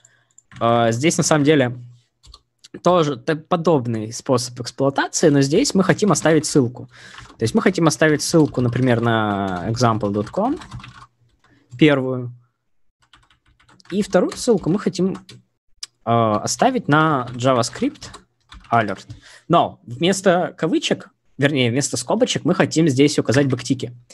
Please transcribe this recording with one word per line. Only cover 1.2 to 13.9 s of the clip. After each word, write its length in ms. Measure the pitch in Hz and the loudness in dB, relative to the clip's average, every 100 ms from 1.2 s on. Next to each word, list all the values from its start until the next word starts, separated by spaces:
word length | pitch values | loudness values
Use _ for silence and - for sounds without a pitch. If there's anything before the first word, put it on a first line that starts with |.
самом 200 | 143 156 | 0 2
деле, 320 | 139 156 123 123 - - _ _ - - _ _ - - | 2 2 0 -4 -16 -20 _ _ -20 -20 _ _ -20 -4
тоже 340 | 175 180 147 120 | 2 2 2 -2
т-, 200 | 143 156 | -6 -6
подобный 760 | 156 180 165 151 120 113 110 | -4 -2 0 0 0 -6 -8
способ 480 | 117 - 127 123 - | -8 -2 -2 -2 -10
эксплуатации, 720 | 123 - 139 143 - - 165 | -12 -4 -2 -2 -4 2 4
но 120 | 143 | 4
здесь 320 | 135 165 285 | 2 2 0
мы 100 | - | 2
хотим 260 | 180 156 208 | 2 2 2
оставить 340 | 147 156 160 151 | 2 2 2 2
ссылку. 420 | 156 120 - - - - - - - | 0 0 -4 -16 -20 -20 -20 -20 -6
То 40 | |
есть 120 | 113 | -2
мы 60 | 220 | 0
хотим 260 | 208 185 165 | 0 2 2
оставить 360 | - 156 147 | 2 2 2
ссылку, 380 | - 165 139 127 | 2 2 2 0
например, 400 | 123 123 127 117 | -2 0 2 2
на 640 | 117 113 107 101 98 90 87 | 2 0 0 -2 -4 -4 -6
example 440 | 113 120 110 104 | 0 0 0 -2
dot 160 | 104 104 | -4 -4
com, 280 | - 233 330 - - - - - _ _ _ _ _ _ 123 | -4 -4 -4 -10 -18 -18 -20 -20 _ _ _ _ _ _ 2
первую. 540 | 151 139 131 127 123 123 _ _ _ _ _ _ _ _ _ _ _ _ _ _ - | 2 2 -2 -6 -8 -14 _ _ _ _ _ _ _ _ _ _ _ _ _ _ -8